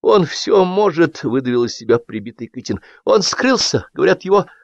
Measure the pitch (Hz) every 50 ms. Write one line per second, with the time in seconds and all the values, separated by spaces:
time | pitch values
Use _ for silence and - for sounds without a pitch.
0 | - - 220 208 175 135 - - - - - 202 185 185 185 196 214 202 156 156
1 | 170 151 - - - 135 113 135 135 127 123 120 120 113 - - 117 110 113 120
2 | 117 _ 110 110 101 117 113 _ 117 113 _ 127 120 - 110 98 _ - - _
3 | _ - - 220 185 - - - - 262 262 220 - - - 123 - - _ -
4 | 143 175 185 180 - 185 196 202 170 - - _